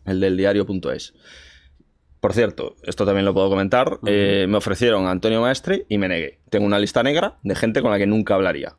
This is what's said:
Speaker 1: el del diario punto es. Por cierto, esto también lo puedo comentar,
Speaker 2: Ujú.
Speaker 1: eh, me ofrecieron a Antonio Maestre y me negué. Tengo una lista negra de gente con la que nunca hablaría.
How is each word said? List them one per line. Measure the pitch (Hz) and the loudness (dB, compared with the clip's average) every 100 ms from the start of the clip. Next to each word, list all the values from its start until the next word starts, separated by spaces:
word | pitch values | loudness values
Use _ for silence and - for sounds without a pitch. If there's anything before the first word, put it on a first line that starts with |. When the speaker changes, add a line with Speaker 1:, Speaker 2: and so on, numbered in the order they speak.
Speaker 1:
el | - 95 | -6 0
del | 98 92 | 0 2
diario | 95 101 | 2 2
punto | 95 95 85 | 0 -4 -6
es. | 65 - - - - - - _ _ _ _ _ _ | -8 -10 -20 -20 -20 -20 -20 _ _ _ _ _ _
Por | 104 | -2
cierto, | 92 110 - - - | 2 0 -2 -10 -10
esto | - - | -12 -2
también | 101 98 | 0 2
lo | 98 | 2
puedo | 98 95 | 2 2
comentar, | 98 98 123 135 | 2 2 2 0
Speaker 2:
Ujú. | - 101 | -2 -2
Speaker 1:
eh, | 101 101 98 95 | 2 2 2 2
me | 104 | 0
ofrecieron | 107 95 120 107 92 | -2 0 2 2 0
a | |
Antonio | 92 110 110 | 0 0 0
Maestre | 120 135 - 190 - | 0 -2 -4 -4 -2
y | 104 | -2
me | 95 | -2
negué. | 87 76 - _ | -2 -6 -12 _
Tengo | 104 101 | -2 0
una | 101 | 0
lista | 104 - | 0 0
negra | 123 151 196 - | 0 0 -2 -6
de | 98 92 | -6 -2
gente | 117 110 | -2 0
con | 120 | 0
la | 104 | 2
que | 101 | 2
nunca | 110 104 98 | 0 2 2
hablaría. | 95 73 71 | 0 -2 -8